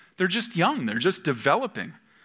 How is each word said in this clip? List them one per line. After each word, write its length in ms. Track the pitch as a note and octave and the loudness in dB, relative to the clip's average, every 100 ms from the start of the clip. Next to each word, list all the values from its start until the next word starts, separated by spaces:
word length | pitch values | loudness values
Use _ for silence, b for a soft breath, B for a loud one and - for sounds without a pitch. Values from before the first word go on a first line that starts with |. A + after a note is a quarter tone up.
| b - | b -2
they're 100 | F#3 | 0
just 300 | G3+ - F3 | 0 -2 2
young. 300 | F#3 D4 A#2+ | 2 2 -2
They're 120 | A2 | 0
just 260 | B2 - | 0 0
developing. 680 | - B2 A#2+ D3+ C#3 - F2 - b b | 0 0 2 2 0 -6 -10 -14 b b